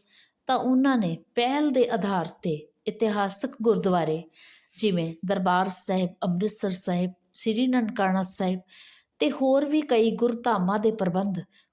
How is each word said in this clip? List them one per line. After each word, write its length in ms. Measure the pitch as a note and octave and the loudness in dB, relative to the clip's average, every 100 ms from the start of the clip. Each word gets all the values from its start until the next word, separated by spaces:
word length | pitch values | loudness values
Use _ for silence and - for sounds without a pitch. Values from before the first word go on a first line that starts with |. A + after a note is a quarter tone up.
| _ _ _ _ - | _ _ _ _ -2
ਤਾਂ 100 | B3+ | -2
ਉਹਨਾਂ 400 | B3 C4 C4+ B3+ | 2 2 4 2
ਨੇ 220 | F3+ E3 - | 0 -4 -6
ਪਹਿਲ 360 | - A#3+ C#4+ D4+ | -2 0 2 2
ਦੇ 200 | B3+ B3 | 2 2
ਆਧਾਰ 360 | A3 G3 F#3 D#3+ | 0 0 -2 -4
'ਤੇ 420 | - F3+ D3+ - _ - | -6 -4 -4 -8 _ -10
ਇਤਿਹਾਸਕ 640 | F#3 A3 G#3 G3 - C4 - | -2 -2 0 -2 -2 -6 -2
ਗੁਰਦੁਆਰੇ 600 | A3+ F#3+ F#3 F3+ D#3+ D#3+ - - - - _ - | 0 2 2 2 0 -2 -6 -20 -20 -20 _ -2
ਜਿਵੇਂ 380 | G#3+ F3 E3 D#3+ F#3 | 0 0 -2 -4 -4
ਦਰਬਾਰ 420 | G3 F#3 F3+ F#3+ | 0 2 2 0
ਸਾਹਿਬ, 420 | F#3 - F#3 F3+ | -2 -2 0 -2
ਅੰਮ੍ਰਿਤਸਰ 600 | - F#3 F3 G#3 - G3 | -2 -2 0 -2 -2 -4
ਸਾਹਿਬ, 420 | F#3 - F3 F3+ - _ | -2 -2 -2 -2 -6 _
ਸ੍ਰੀ 320 | - A3+ A3 B3+ | -6 -2 0 2
ਨਨਕਾਣਾ 560 | B3+ G#3+ - F#3+ F#3+ | 0 0 0 0 0
ਸਾਹਿਬ 380 | F#3 - F#3 F#3 - - - - _ - | 0 -2 -2 -2 -8 -20 -20 -20 _ -2
ਤੇ 120 | D4+ | -2
ਹੋਰ 340 | - C4 C4+ | 0 2 2
ਵੀ 160 | D4 D4+ | 2 0
ਕਈ 300 | D4 A#3 A3+ | 2 2 2
ਗੁਰਧਾਮਾਂ 680 | G3 A#3+ A#3 A#3+ G3+ F3+ G#3+ | 2 0 0 -2 0 0 0
ਦੇ 140 | G#3+ | 0
ਪ੍ਰਬੰਧ 480 | A3 F3+ F3+ G3+ E3+ - _ _ | 0 -2 0 -2 -4 -10 _ _